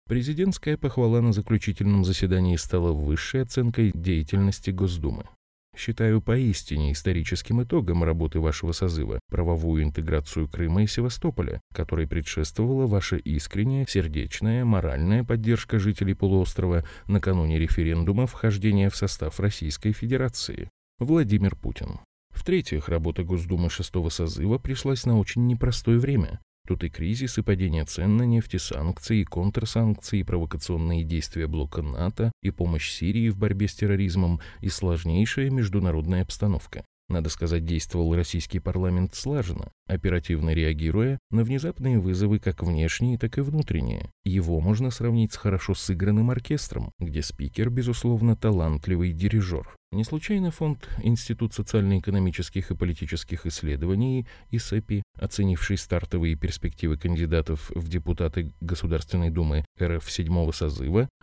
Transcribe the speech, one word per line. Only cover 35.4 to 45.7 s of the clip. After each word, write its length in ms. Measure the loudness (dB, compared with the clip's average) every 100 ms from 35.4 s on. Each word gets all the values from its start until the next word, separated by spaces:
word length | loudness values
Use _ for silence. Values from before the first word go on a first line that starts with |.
| 0
международная 720 | 0 0 2 0 0 0 0
обстановка. 640 | 0 -2 0 0 -4 -16 -18 _ -6
Надо 220 | -2 -2
сказать, 360 | -2 -2 0 0
действовал 500 | -2 -2 0 2 2
российский 420 | 0 -2 -4 -4
парламент 560 | -4 -2 0 2 0
слаженно, 560 | -2 -4 -2 -2 -6 -8 -12 -6
оперативно 680 | -2 0 0 0 0 2 2
реагируя 640 | 2 0 0 2 2 0 -2
на 140 | 0
внезапные 560 | 2 0 -4 -4 2 2
вызовы 400 | 2 2 2 2
как 240 | 0 -2
внешние, 560 | 0 2 0 0 0 0
так 180 | -2 -2
и 40 |
внутренние. 680 | -2 0 0 0 -2 -4 -8 -8
Его 360 | -2 0 2 2
можно 300 | 2 2 0
сравнить 420 | -2 0 2 2
с 40 | 0
хорошо 400 | 0 0 0